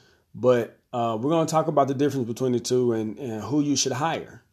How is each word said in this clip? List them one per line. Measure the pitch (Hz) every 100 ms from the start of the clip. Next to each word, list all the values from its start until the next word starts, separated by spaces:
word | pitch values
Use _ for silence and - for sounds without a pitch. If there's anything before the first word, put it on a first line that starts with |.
| _ _ _
But, | 110 123 120 107 - _
uh, | 123 117 110
we're | 135
gonna | 165 156
talk | 156 156
about | 147 135
the |
difference | 135 147 135 117
between | 117 131
the | 120
two | - 127 123
and, | 113 110 -
and | 131 110
who | 104 151
you | 143 131
should | 131
hire. | 127 160 127 67 - _